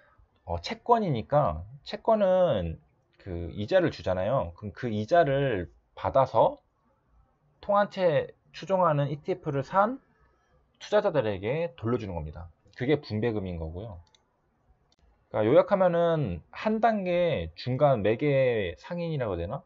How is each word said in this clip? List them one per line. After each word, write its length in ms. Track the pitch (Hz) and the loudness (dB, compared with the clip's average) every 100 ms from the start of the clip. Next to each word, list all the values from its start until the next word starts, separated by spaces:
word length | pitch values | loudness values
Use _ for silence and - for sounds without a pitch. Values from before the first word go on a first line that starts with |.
| _ _ _ _ | _ _ _ _
어, 160 | - 87 | -8 -8
채권이니까, 1040 | - 220 - 233 202 120 - 147 127 80 98 143 | -8 -8 2 2 2 -2 0 0 0 -2 -8 -16
채권은 960 | - 208 - 220 196 185 180 110 85 80 _ _ _ _ | -14 -6 0 2 4 4 2 2 -2 -8 _ _ _ _
그 320 | - 85 85 | -10 -8 -8
이자를 360 | - 104 185 165 | -8 0 2 2
주잖아요. 640 | - 92 90 95 127 87 87 | -2 -4 -2 0 -2 -4 -8
그럼 160 | 107 | -14
그 180 | - 123 | -8 -6
이자를 840 | 107 107 170 151 135 139 104 85 - _ | -4 2 4 4 2 0 -2 -4 -12 _
받아서 640 | - - 135 131 110 147 285 _ _ _ _ _ _ _ _ _ _ | -8 0 2 2 4 2 2 _ _ _ _ _ _ _ _ _ _
통한채 680 | - 202 202 - 180 143 110 - _ | 0 2 2 0 2 2 -2 -8 _
추종하는 560 | - 160 190 170 143 139 | -14 -2 2 2 2 0
이티에프를 540 | 147 - 180 160 139 | -4 -6 -6 -4 -4
산 380 | 135 190 208 269 - _ _ _ _ _ _ _ | 0 2 2 0 -12 _ _ _ _ _ _ _
투자자들에게 960 | - 208 202 156 110 98 101 151 170 - | -2 0 2 2 0 -2 -2 -4 -4 -6
돌려주는 380 | 110 120 104 | -4 -4 -4
겁니다. 360 | 85 76 85 85 _ _ - | -8 -10 -12 -16 _ _ -6
그게 240 | 127 147 | -2 -2
분배금인 560 | - 107 117 107 95 85 | -2 -4 -2 -2 -6 -6
거고요. 420 | 80 87 113 90 - _ _ _ _ _ _ _ _ _ _ _ _ | -8 -10 -12 -16 -20 _ _ _ _ _ _ _ _ _ _ _ _
그러니까 220 | 113 107 | 0 4
요약하면은 920 | 156 185 196 185 170 170 165 127 85 - | 6 6 2 2 2 2 2 -2 -6 -12
한 300 | - 220 220 | -6 -4 0
단계 680 | 233 214 180 175 175 120 82 | 0 0 -2 0 0 -2 -6
중간 480 | - - 131 147 127 | -8 -6 2 4 4
매개 720 | 98 113 147 139 127 117 92 - | 2 2 2 2 2 2 -2 -6
상인이라고 560 | - 175 170 151 117 | -10 -8 -6 -4 -4
해야 140 | 87 85 | -4 -6
되나? 160 | 147 | -8